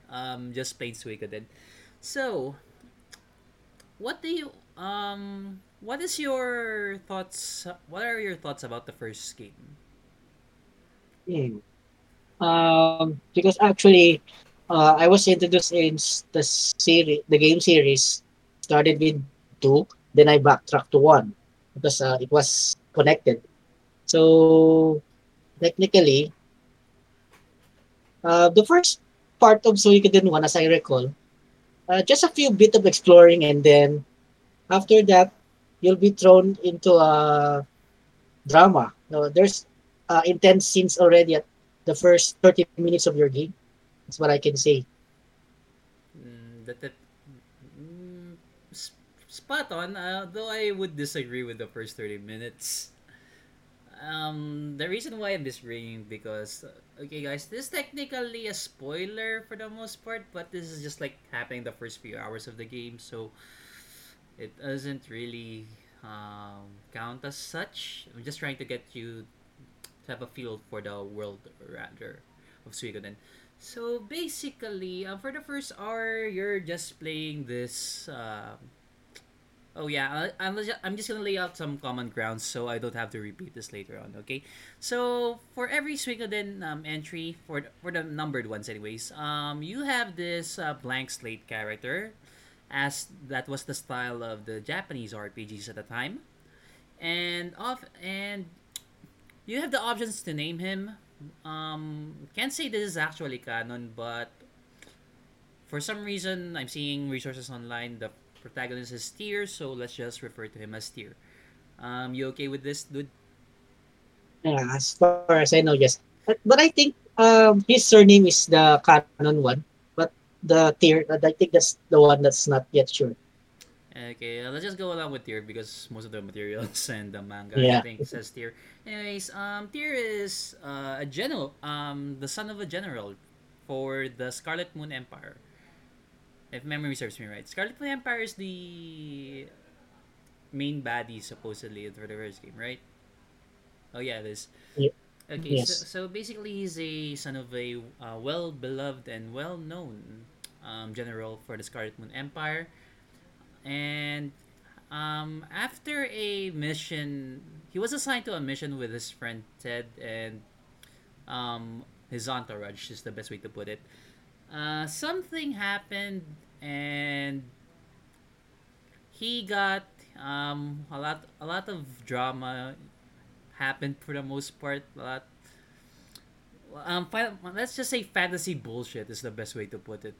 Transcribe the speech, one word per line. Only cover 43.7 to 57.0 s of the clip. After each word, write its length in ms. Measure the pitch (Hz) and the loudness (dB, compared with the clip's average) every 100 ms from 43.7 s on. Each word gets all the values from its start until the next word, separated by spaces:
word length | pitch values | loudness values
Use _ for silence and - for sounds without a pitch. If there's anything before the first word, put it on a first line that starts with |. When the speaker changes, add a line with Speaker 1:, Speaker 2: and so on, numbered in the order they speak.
| _ _ _ - | _ _ _ -16
Speaker 2:
That's 140 | - | -2
what 100 | 151 | 0
I 80 | 143 | 2
can 180 | 147 139 | 0 0
say. 260 | 156 139 127 _ _ _ _ _ _ _ _ _ _ _ _ 156 | 2 2 0 _ _ _ _ _ _ _ _ _ _ _ _ -20
Speaker 1:
Mm, 460 | 123 117 117 117 113 | -20 -20 -20 -20 -18
that, 160 | 120 | -14
that, 120 | 139 _ _ _ _ 127 _ _ 127 143 | -16 _ _ _ _ -20 _ _ -20 -20
mm, 560 | 156 170 180 180 175 170 _ _ _ | -20 -20 -20 -20 -20 -20 _ _ _
s-, 200 | - - _ _ _ _ | -20 -20 _ _ _ _
spot 440 | - - 285 277 | -20 -10 -10 -8
on, 240 | 170 175 190 | -10 -12 -12
uh, 320 | 180 190 190 | -10 -10 -12
though 180 | 196 220 | -14 -10
I 220 | 220 214 | -6 -6
would 260 | 196 190 147 | -4 -8 -8
disagree 460 | 143 - 123 123 | -10 -10 -10 -10
with 140 | 123 113 | -12 -12
the 100 | 107 | -14
first 280 | 117 110 - | -14 -16 -14
thirty 220 | 107 104 | -12 -12
minutes. 720 | 104 110 117 - - - - _ _ _ _ _ _ _ _ _ _ - | -14 -16 -16 -14 -12 -12 -14 _ _ _ _ _ _ _ _ _ _ -20
Um, 800 | 147 156 156 151 151 147 147 143 | -14 -10 -10 -10 -12 -12 -12 -10
the 100 | 165 | -8
reason 300 | 202 277 226 | -8 -10 -12
why 160 | 202 | -8
I'm 100 | 196 | -8
disagreeing 640 | 135 127 120 117 117 113 104 | -8 -14 -14 -14 -14 -18 -18
because, 560 | 110 110 107 107 - | -18 -14 -14 -14 -18
uh, 380 | 139 - _ - | -20 -20 _ -20